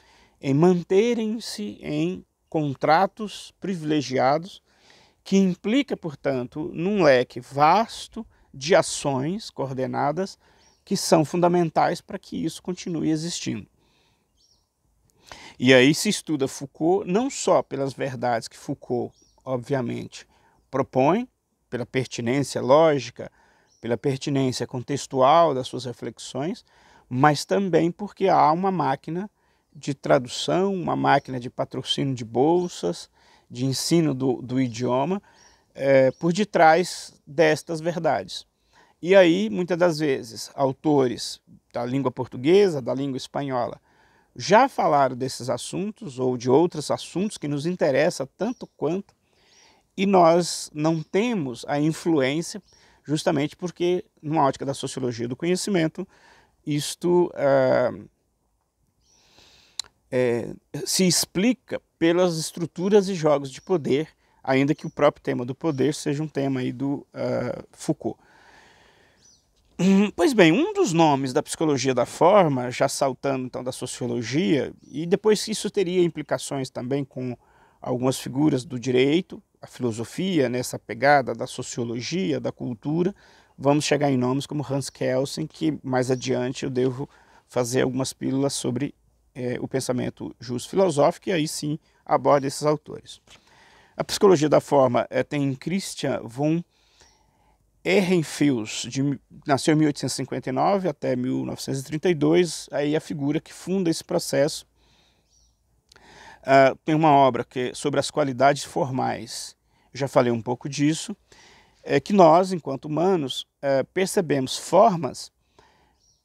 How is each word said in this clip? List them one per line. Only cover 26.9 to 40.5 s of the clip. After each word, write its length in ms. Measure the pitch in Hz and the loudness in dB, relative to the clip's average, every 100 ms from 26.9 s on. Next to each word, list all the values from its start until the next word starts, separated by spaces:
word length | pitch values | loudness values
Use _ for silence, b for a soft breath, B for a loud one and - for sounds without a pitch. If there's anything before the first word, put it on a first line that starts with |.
| b b | b b
mas 360 | 127 151 143 | 2 2 2
também 460 | - 190 196 165 170 | -2 -2 2 2 2
porque 380 | - 202 - 190 | -2 -12 -2 2
há 220 | 156 143 | 4 4
uma 180 | 165 190 | 4 0
máquina 580 | 180 139 143 - 170 208 _ _ _ _ | 0 -2 -4 -6 -8 -10 _ _ _ _
de 200 | 151 147 | -14 -8
tradução, 800 | 143 147 147 120 - - 160 196 | -4 2 2 2 -8 -2 -2 -2
uma 220 | 190 156 135 | -2 -4 -2
máquina 420 | 135 139 - 131 | 2 2 0 -10
de 120 | 120 | -10
patrocínio 640 | - 139 127 - - 143 | -8 -8 -8 -6 -4 -4
de 100 | 123 | -4
bolsas, 840 | 113 117 147 175 175 - 175 170 - b b b b | -4 0 2 2 -2 -6 -6 -6 -12 b b b b
de 140 | 120 | -6
ensino 500 | 135 127 - 170 151 | -4 -2 0 2 2
do, 260 | 131 131 123 | 0 -2 -2
do 200 | 123 127 | -4 -2
idioma, 640 | 127 110 123 127 147 202 b b b b b | -2 -2 -2 0 -2 -4 b b b b b
eh, 380 | - 139 135 131 | -4 4 4 4
por 200 | - 170 | 2 -2
detrás 840 | 175 208 175 165 165 175 - - _ - | 0 0 4 6 6 2 -8 -16 _ -8
destas 540 | 143 156 151 - 160 | 2 4 2 -4 -6
verdades. 640 | 165 175 156 117 98 - - _ _ b b b | -6 -4 -2 -2 -6 -14 -18 _ _ b b b
E 120 | 165 | 4
aí, 340 | 190 175 175 214 | 6 8 4 0
muitas 300 | 196 180 175 | -2 -2 2
das 200 | 180 151 | 2 2
vezes, 520 | 156 127 113 107 - | 0 -2 -6 -14 -10